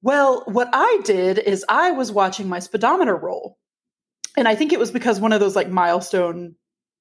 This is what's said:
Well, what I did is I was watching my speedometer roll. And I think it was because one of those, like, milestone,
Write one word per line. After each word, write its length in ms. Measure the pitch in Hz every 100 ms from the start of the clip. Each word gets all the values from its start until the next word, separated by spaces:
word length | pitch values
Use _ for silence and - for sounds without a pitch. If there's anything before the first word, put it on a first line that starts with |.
Well, 380 | 208 285 269 254 -
what 220 | 208 247
I 280 | 254 403 453
did 340 | 202 190 180 190
is 260 | 208 196 196
I 240 | 233 359
was 180 | 285 247
watching 380 | 202 190 190 190
my 100 | 180
speedometer 560 | 185 202 226 359 302
roll. 420 | 170 165 - - - _ _ _ _ _ _ - -
And 120 | 240
I 80 | 214
think 160 | 302
it 80 | 320
was 100 | 226
because 300 | 247 240 202
one 120 | 220
of 60 | 214
those, 160 | 202
like, 140 | 190 180
milestone, 840 | 180 175 175 185 190 175 170 175 170 _ _ _ _